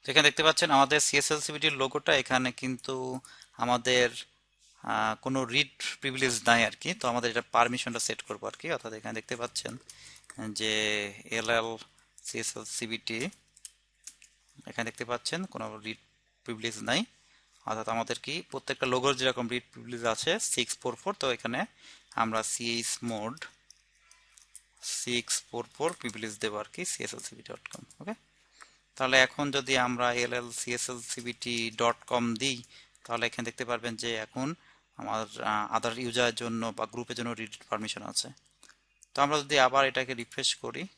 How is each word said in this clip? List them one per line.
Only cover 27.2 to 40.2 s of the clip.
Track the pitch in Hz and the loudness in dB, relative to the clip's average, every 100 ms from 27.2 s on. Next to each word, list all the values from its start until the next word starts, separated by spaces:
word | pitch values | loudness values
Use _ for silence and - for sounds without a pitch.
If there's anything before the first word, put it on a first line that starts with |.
| - 117 - | -12 -14 -16
ডট | - - | -14 -14
কম। | - - - | -16 -18 -14
ওকে, | 170 226 _ _ _ _ - _ _ - | -12 -12 _ _ _ _ -20 _ _ -2
তাহলে | 131 135 131 | 6 8 6
এখন | - 143 139 | 4 0 0
যদি | 131 135 123 | 2 2 4
আমরা | 120 123 120 | 2 2 2
এলএল | 120 123 120 117 | 0 -2 -6 -8
সিএসএলসিবিটি | - 120 - 123 113 - 120 117 120 120 113 110 | -4 -4 -4 -8 -8 -8 -8 -6 -4 -2 -2 2
ডট | 120 113 - | 2 2 0
কম | 123 120 110 | 0 2 0
দিই, | 135 123 120 - - _ - | -2 -4 -10 -20 -20 _ -6
তাহলে | 117 117 | -2 -2
এখানে | - 117 | -2 -8
দেখতে | - 120 | -6 -4
পারবেন | 120 117 113 | -4 -4 -4
যে | 120 113 110 | -4 -4 -6
এখন | 135 135 175 - _ _ - | -6 -6 -6 -14 _ _ -12
আমার, | 110 110 107 - 107 | -4 -4 -4 -4 -2
আহ, | 107 104 113 | 0 0 0
other | 117 117 120 | 0 -4 -2
ইউজারের | 117 120 110 | 2 2 0
জন্য | 120 113 113 110 | -4 -2 -4 -4
বা | 113 | -6
গ্রুপের | 120 120 120 | -6 -8 -6
জন্য | 120 113 | -6 -6
রিড | 110 - - | -10 -12 -6
পারমিশন | 107 107 - 101 | -4 -4 -6 -4
আছে। | - 131 131 _ _ - _ _ _ - | -6 -6 -12 _ _ -20 _ _ _ -8
তো | - 143 | 2 4
আমরা | 151 | 4
যদি | 139 147 127 | 4 6 6
আবার | 135 135 | 6 4
এটাকে | 127 127 120 | 2 -2 -6